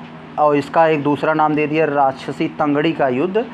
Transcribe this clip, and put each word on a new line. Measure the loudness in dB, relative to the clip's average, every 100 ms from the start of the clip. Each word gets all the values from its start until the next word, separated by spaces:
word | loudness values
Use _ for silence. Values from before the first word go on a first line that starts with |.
| -18 -18 -10 0
और | 2 2
इसका | 2 2 4
एक | 2
दूसरा | 0 0 0
नाम | 2 2 0
दे | 0
दिया | 0 0
राक्षसी | 2 0 0 -8 -6 -4
तंगड़ी | -2 0 2 0
का | 0 0
युद्ध। | 0 0 -2 -4